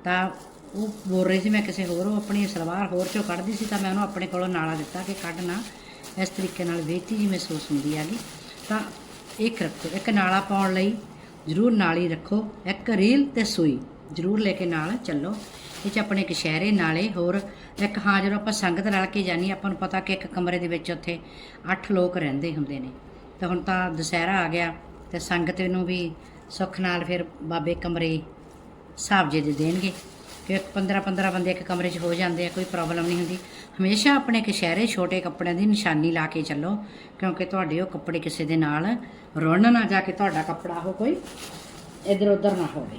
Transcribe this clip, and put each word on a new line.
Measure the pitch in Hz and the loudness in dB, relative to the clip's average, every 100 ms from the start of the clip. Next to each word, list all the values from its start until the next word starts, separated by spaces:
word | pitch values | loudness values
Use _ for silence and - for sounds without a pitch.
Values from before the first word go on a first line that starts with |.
ਤਾਂ | 180 180 185 151 - - - 196 | 0 0 0 -4 -16 -20 -12 -6
ਉਹ | 214 208 196 | -6 -6 0
ਬੋਲ | 185 185 | 2 4
ਰਹੀ | 190 | 4
ਸੀ | 196 | 4
ਮੈਂ | 214 | 2
ਕਿਸੇ | 208 185 180 | 2 -2 -2
ਹੋਰ, | 175 190 | 0 0
ਉਹ | 214 | 0
ਆਪਣੀ | 202 202 196 | 0 0 0
ਸਲਵਾਰ | 170 165 180 196 | 0 -2 -2 0
ਹੋਰ | 180 180 | 0 0
'ਚੋਂ | 220 | 0
ਕੱਢਦੀ | 202 175 185 | -2 -2 -2
ਸੀ, | 208 220 | -4 -2
ਤਾਂ | 202 | 0
ਮੈਂ | 190 | 0
ਉਹਨੂੰ | 190 | 0
ਆਪਣੇ | 202 185 185 | 0 -2 -4
ਕੋਲੋਂ | 180 185 | -2 0
ਨਾਲਾ | 180 160 160 | 0 0 -2
ਦਿੱਤਾ | 151 180 | -4 -6
ਕਿ | 185 | -6
ਕੱਢ | 196 170 170 | -6 -6 -4
ਨਾ। | 180 185 233 - - - - - | -4 -4 -6 -12 -18 -18 -12 -4
ਇਸ | 190 | -4
ਤਰੀਕੇ | - 190 - | -2 -4 -2
ਨਾਲ | 175 170 | -2 -2
ਬੇਇੱਜ਼ਤੀ | 156 175 180 220 | -2 -4 -2 0
ਜਿਹੀ | 208 | 2
ਮਹਿਸੂਸ | 180 - 156 - | 2 -2 -6 -2
ਹੁੰਦੀ | 147 147 156 | 0 0 -2
ਹੈਗੀ। | 151 226 - - - - - | -2 -6 -8 -14 -16 -16 -4
ਤਾਂ | 214 - - - - - - | -4 -4 -12 -16 -18 -16 -2
ਇੱਕ | 226 226 | -2 0
ਰੱਖੋ, | 165 - 165 185 | -4 -4 -6 -4
ਇੱਕ | 196 | 0
ਨਾਲਾ | 208 185 190 | 2 4 2
ਪਾਉਣ | 196 196 190 | 2 2 4
ਲਈ | 185 196 - - - - - - | 4 2 0 -8 -18 -20 -14 -4
ਜ਼ਰੂਰ | 160 233 | 2 4
ਨਾਲੀ | 220 180 165 175 | 6 4 2 0
ਰੱਖੋ, | 160 - 208 214 - 185 | -2 0 0 0 -8 -6
ਇੱਕ | 196 - | -4 0
ਰੀਲ | 214 196 277 277 | 4 6 6 6
ਤੇ | - | 2
ਸੂਈ | 214 - 160 123 - - - | 0 2 2 2 -4 -16 -12
ਜ਼ਰੂਰ | 151 175 208 | -2 0 2
ਲੈ | 214 | 2
ਕੇ | 180 180 | 2 0
ਨਾਲ | 165 156 240 | 0 -2 -4
ਚੱਲੋ। | - 147 165 208 - - - - 202 | -2 -2 -2 -6 -10 -14 -14 -6 -4
ਇਹ | |
'ਚ | 220 | -2
ਆਪਣੇ | 214 196 | 0 0
ਕਛਹਿਰੇ | 190 170 165 156 196 | 0 0 0 0 4
ਨਾਲੇ | 202 165 160 214 | 4 4 2 0
ਹੋਰ | 180 175 165 - - - - | 0 2 0 -2 -12 -14 -4
ਇੱਕ, | 202 208 | -2 0
ਹਾਂ, | 202 196 | 4 4
ਜਦੋਂ | 196 202 | 4 0
ਆਪਾਂ | 208 | 0
ਸੰਗਤ | 208 185 170 202 | 0 2 2 2
ਰਲ | 196 185 | 2 2
ਕੇ | 202 | 0
ਜਾਂਦੀ, | 185 170 185 | 0 2 0
ਆਪਾਂ | 190 196 | -2 -2
ਨੂੰ | 180 | -2
ਪਤਾ | 185 190 | -2 -2
ਕਿ | 190 | -2
ਇੱਕ | 190 175 | -4 -2
ਕਮਰੇ | - 180 175 | -2 0 0
ਦੇ | 175 | 0
ਵਿੱਚ | 170 165 | -2 -4
ਉੱਥੇ | 170 175 170 - - - - 156 | -6 -4 -8 -8 -18 -18 -14 -4
ਅੱਠ | 190 - | -4 2
ਲੋਕ | 196 180 180 | 4 4 2
ਰਹਿੰਦੇ | 151 135 165 156 | 0 0 -2 -2
ਹੁੰਦੇ | 143 139 | -4 -4
ਨੇ। | 127 - - - - - | -8 -12 -18 -20 -20 -6
ਤਾਂ | 180 | -2
ਹੁਣ | 180 | -2
ਤਾਂ | 180 185 185 | 0 0 0
ਦੁਸਹਿਰਾ | 160 160 175 170 190 | -2 -2 0 2 2
ਆ | 170 | 2
ਗਿਆ | 165 170 160 - - - | 0 0 -4 -14 -18 -8
ਤੇ | 170 | -8
ਸੰਗਤ | 165 175 165 180 | -2 0 0 0
ਨੂੰ | 185 185 180 | 0 0 0
ਵੀ | 180 170 160 - - - | 0 -2 -6 -16 -20 -16
ਸੁੱਖ | - 185 185 | -4 -4 -2
ਨਾਲ | 185 175 170 | 0 0 0
ਫਿਰ | 180 170 - | -2 -4 -8
ਬਾਬੇ | 156 165 156 170 | -4 -2 0 -2
ਕਮਰੇ | 175 170 165 160 | -2 0 2 0
ਹਿਸਾਬ | 160 - - - - - - - - 202 160 | -4 -16 -20 -20 -20 -20 -20 -12 2 4 6
ਜੇ | 156 | 2
ਦੇ | 147 | 2
ਦੇਣਗੇ | 143 156 185 185 175 - - - - - | 2 2 2 0 -4 -14 -18 -18 -18 -4
ਕਿ | 190 - | -2 -2
ਪੰਦਰਾਂ | 202 190 196 | -4 0 0
ਪੰਦਰਾਂ | 190 190 190 | 0 0 0
ਬੰਦੇ | 185 180 | 2 0
ਇੱਕ | 180 | 0
ਕਮਰੇ | 175 180 180 | -2 0 0
'ਚ | 170 | 0
ਹੋ | 170 | 0
ਜਾਂਦੇ | 170 185 170 175 | 0 0 0 -2
ਆ, | |
ਕੋਈ | 180 | -2
ਪ੍ਰੋਬਲਮ | 180 180 160 170 170 | -4 -2 0 0 2
ਨਹੀਂ | 175 | 2
ਹੁੰਦੀ। | 170 185 - - - - | 0 -4 -8 -16 -18 0
ਹਮੇਸ਼ਾ | 190 214 285 277 | 2 6 6 6
ਆਪਣੇ | 269 226 | 4 0
ਕਛਹਿਰੇ | 214 202 170 170 226 | 2 0 2 2 2
ਛੋਟੇ | 214 180 185 | 2 0 0
ਕੱਪੜਿਆਂ | 175 147 175 175 | -2 -4 -2 2
ਦੀ | 208 | 4
ਨਿਸ਼ਾਨੀ | 208 180 156 160 | 4 4 4 4
ਲਾ | 165 156 | 2 0
ਕੇ | 160 | -2
ਚੱਲੋ, | 151 147 165 208 - - - - | -2 -2 -2 -2 -6 -16 -18 -4
ਕਿਉਂਕਿ | 190 170 180 | -2 0 -2
ਤੁਹਾਡੇ | 190 175 156 | 0 0 0
ਉਹ | 185 | -2
ਕੱਪੜੇ | 165 151 165 | -4 -4 -2
ਕਿਸੇ | 160 - 156 | -2 -2 0
ਦੇ | 160 | 2
ਨਾਲ | 156 151 180 240 - - - 156 | 4 2 0 -2 -4 -16 -10 0
ਰੁਲਣ | 160 175 226 | 4 8 8
ਨਾ, | 240 | 8
ਜਾ | 214 196 | 6 2
ਕੇ | 185 | 2
ਤੁਹਾਡਾ | 180 196 156 | 0 2 2
ਕੱਪੜਾ | 160 165 175 | -2 -4 -4
ਉਹ | 170 180 | -4 -4
ਕੋਈ | 185 233 359 - - - - - - - - - | 0 0 0 -4 -14 -14 -14 -14 -16 -16 -10 0
ਇੱਧਰ | 196 208 | 4 6
ਉੱਧਰ | 196 202 185 | 6 4 2
ਨਾ | 156 151 | 0 -2
ਹੋਵੇ। | 123 | -8